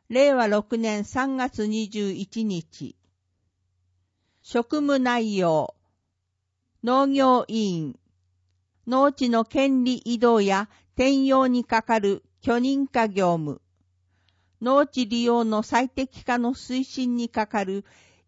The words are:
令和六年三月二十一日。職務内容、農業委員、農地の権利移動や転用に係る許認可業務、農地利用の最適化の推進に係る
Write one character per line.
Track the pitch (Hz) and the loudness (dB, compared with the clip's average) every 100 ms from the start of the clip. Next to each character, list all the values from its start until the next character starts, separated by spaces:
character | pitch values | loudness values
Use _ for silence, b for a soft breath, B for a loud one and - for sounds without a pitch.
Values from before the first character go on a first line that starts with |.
| - | -2
令 | 247 285 | 2 4
和 | 262 214 | 4 2
六 | 208 208 226 | 0 -2 -4
年 | 226 208 | -2 -4
三 | 208 262 269 262 | -4 -4 -4 -4
月 | 247 - 214 | -6 -4 -4
二 | 220 208 | -4 -4
十 | 214 202 | -6 -6
一 | 185 196 226 | -6 -8 -6
日。 | 214 175 - - 127 - _ _ _ _ _ _ _ _ _ _ _ _ _ _ | -4 -4 -8 -14 -16 -16 _ _ _ _ _ _ _ _ _ _ _ _ _ _
職 | - 240 233 302 | -4 -4 -2 -2
務 | 285 269 | 0 0
内 | 247 240 220 196 | 0 0 -2 0
容、 | 170 156 - - _ _ _ _ _ _ _ _ _ _ | 2 0 -2 -10 _ _ _ _ _ _ _ _ _ _
農 | 226 262 277 | 0 2 2
業 | 277 262 247 - | 2 4 2 0
委 | |
員、 | 220 202 170 147 - _ _ _ _ _ _ _ _ 233 | -2 -2 -2 -6 -10 _ _ _ _ _ _ _ _ -4
農 | 262 285 | 2 2
地 | 277 247 | 2 0
の | 226 | 0
権 | 226 285 269 262 | 0 0 2 2
利 | 247 247 | 0 -2
移 | 233 233 | -4 0
動 | 240 226 | 4 4
や | 196 190 214 b b - | 2 0 -2 b b 0
転 | 262 269 269 | 2 2 4
用 | 262 254 | 4 4
に | 247 | 0
係 | - 226 - 220 | 0 -2 0 0
る | 196 196 - _ | 0 -2 -8 _
許 | 262 | -2
認 | 240 262 277 269 | 0 2 0 -2
可 | 247 220 | -2 -2
業 | 190 175 170 | 0 0 0
務、 | 147 - _ _ _ _ _ _ _ _ _ _ | -4 -10 _ _ _ _ _ _ _ _ _ _
農 | 240 277 294 | 2 2 2
地 | 254 214 | -2 -2
利 | 233 | 0
用 | 233 233 | 2 2
の | 220 214 | 0 -2
最 | - 240 262 | 0 -2 0
適 | - 262 - | -4 -8 -8
化 | - 240 | -4 -2
の | 240 | -2
推 | 262 - 254 | -6 -6 -6
進 | 262 262 247 | -6 -4 -4
に | 240 233 | -4 -4
係 | 226 208 214 | -4 -4 -4
る | 190 196 b b b b | -4 -6 b b b b